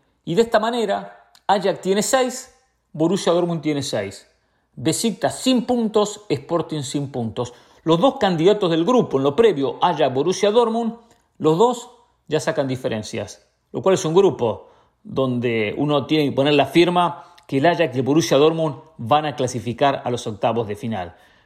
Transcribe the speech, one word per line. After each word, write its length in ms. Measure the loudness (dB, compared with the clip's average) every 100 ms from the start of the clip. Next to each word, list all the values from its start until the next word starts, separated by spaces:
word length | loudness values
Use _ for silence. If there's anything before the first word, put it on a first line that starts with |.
| _ _
Y 100 | -4
de 80 | 0
esta 160 | 2 2
manera, 720 | 0 -2 -2 -4 -6 -20 _ _ -2
Ajax 340 | 0 0 -2
tiene 200 | 0 0
seis, 540 | 2 0 0 -4 -14 _ _ _ _
Borussia 400 | -2 0 0 0
Dortmund 280 | 0 0 -2
tiene 220 | -4 -4
seis. 440 | -4 -6 -6 -10 _ _ _ _ _
Besiktas 600 | -6 -4 -2 -2 -2 -4
sin 320 | -2 0 0 0
puntos, 560 | -2 0 0 0 -4 -6
Sporting 540 | -6 -2 -4 -4 -6
sin 280 | -6 -6 -6
puntos. 420 | -6 -6 -6 -10 -10 _ _
Los 180 | 0 4
dos 160 | 2 2
candidatos 520 | 0 4 4 4 2
del 140 | 0
grupo 320 | 2 2 2 0
en 80 |
lo 100 | 0
previo, 440 | 4 2 4 -2 0
Ajax, 320 | 0 2 0
Borussia 380 | 0 -2 0 2
Dortmund, 440 | 2 2 0 -4 -6 _ _ _ -2
los 180 | 0 4
dos 340 | 2 0 -8 _ _ _ -4
ya 120 | -4
sacan 300 | -2 -2 -2
diferencias, 800 | -4 -6 -6 -8 -10 -10 -14 _ _ _
lo 80 | -4
cual 140 | 0
es 100 | 0
un 100 | 2
grupo 540 | 4 4 2 -2 -4 -10 _ _ _
donde 720 | -8 -4 -2 -2 -2 -2 -2 -2
uno 260 | -2 -2
tiene 220 | 0 0 0
que 60 |
poner 220 | 0 2
la 120 | 2 2
firma 580 | 4 4 2 0 -2 -16 -20 -4
que 120 | 2
el 80 | 2
Ajax 300 | 2 0 0
y 20 |
el 60 |
Borussia 320 | 0 2 4 4
Dortmund 400 | 4 2 -4 -6 -16 -10
van 260 | 0 0
a 100 | 0
clasificar 680 | -4 -4 -4 -6 0 0 0
a 60 | -4
los 160 | -6 -6
octavos 420 | -4 -2 -2 -4
de 80 | -6
final. 400 | -6 -8 -10 -14 _ _